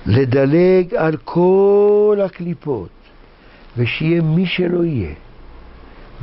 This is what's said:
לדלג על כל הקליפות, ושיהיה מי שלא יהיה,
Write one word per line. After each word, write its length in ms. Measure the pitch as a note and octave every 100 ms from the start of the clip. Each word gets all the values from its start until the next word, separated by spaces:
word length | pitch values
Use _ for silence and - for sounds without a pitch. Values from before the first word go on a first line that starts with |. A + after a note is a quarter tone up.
| -
לדלג 880 | G#2+ C3+ C3+ C3+ D#3+ F3+ F#3 F3+
על 220 | - D#3+ D#3
כל 1000 | - F3 F3+ F#3+ G3 G3+ G#3 G#3 G#3 G3+
הקליפות, 640 | G3 - F3 E3 D3+ A#2+ E2+ - - - - - - - - A#2
ושיהיה 460 | A#2 - D#3 E3+
מי 240 | D#3+ D#3+ F#3
שלא 380 | - F3+ F3
יהיה, 300 | E3+ C3+ E2 D2+ - - - - - - - - - -